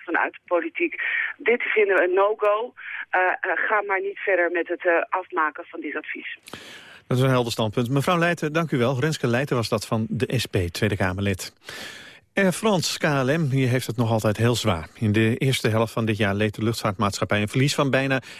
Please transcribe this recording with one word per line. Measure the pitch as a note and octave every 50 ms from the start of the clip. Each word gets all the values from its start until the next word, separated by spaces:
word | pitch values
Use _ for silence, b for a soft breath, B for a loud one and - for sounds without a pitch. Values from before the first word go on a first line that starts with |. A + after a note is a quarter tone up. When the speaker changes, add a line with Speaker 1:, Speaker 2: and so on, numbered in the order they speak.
| -
Speaker 1:
vanuit | - E3+ - - C4+ -
de | - -
politiek. | - F3 E3+ E3 E4 - - - - - B B B B B B B B -
Dit | - A3 A#3 A#3+
vinden | - - - G#3+ G#3 G3 F#3+
we | F3+ F3+
een | F3+ F3+
no-go. | G3 G3 G#3 A3 - G#3 G#3 G#3 G#3+ A#3+ B3 - B B B B B B B
Eh, | - F3+
eh, | F#3 F3+ - - - F#3+ E3
ga | - - G3 G#3+ G#3 G3+ G3+
maar | G3 F#3+
niet | F#3+ G3+ G3 -
verder | - G#3 F#3+ F3 F3 E3
met | F3 E3+ D#3+ -
het, | F3 D#3 -
eh, | F3+ E3+ D#3+ - -
afmaken | - F#3 F3+ - F3+ F3 D#3 D3+ - - E3+ -
van | - E3+
dit | D3+ D3+ C#3+
advies. | D3+ - - - - - - - - _ B B B B B B B B B B B B _
Speaker 2:
Dat | C3 B2
is | C3
een | C3+
helder | C3 B2+ A#2+ A#2
standpunt. | A2+ - A2+ G#2+ - C3 A#2+ A#2
Mevrouw | C#3 C#3 C3+ - F3+ E3+
Leijten, | E3 F3 F3 - - D3+ D3+
dank | E3 E3+ C#3+
u | D#3 B2+
wel. | A#2 A#2+ C#3 B2
Renske | C#3 D#3+ D3+ - - B2
Leijten | A#2 B2 C#3+ C#3+ C#3+
was | B2 A2 -
dat | A#2+ G#2 - -
van | A#2+ A2 A2+ -
de | - A2+ B2+ - - A#2+
S | -
P, | - - G#2+ F2 F2
Tweede | - - A2+ G#2+ G#2+ F#2+
Kamerlid. | G2+ F#2 F#2 G2 G2+ G2+ F#2+ - - - - B B B B B B B B B B B B B B _ _
Air | - G3 F#3
France, | E3+ - - A3+ G3+ E3 - - - -
K | -
L | E3 C#3+ C#3 B2+ B2+ D3 E3+
M, | D#3+ C3+
die | C3 C3+ C3 A#2+
heeft | B2 B2+ - -
het | A2 A#2+
nog | A#2+ A2
altijd | A2+ A2 - A2 G2+ G#2+
heel | A2+ A#2+ A#2+
zwaar. | - - A2 F#2 E2 E2+ - - -
In | A#2 G#2
de | G2+ A2 A2 A2 A#2 -
eerste | - C3+ C3 - - A#2+
helft | G#2+ A2+ A2+ A2 -
van | A#2+ A2+
dit | G#2+ A2 G2+
jaar | A2 G2 G2
leed | G2+ G#2+ G#2+ -
de | - G#2+
luchtvaartmaatschappij | A2+ A2+ - - A2 F#2+ - G#2 G2+ - - - - G2+ G#2
een | G#2+ G#2
verlies | - C3 C3 D3 -
van | - D3 C3+
bijna | B2 C3+ C3+ C3+ C3+ B2+ B B B B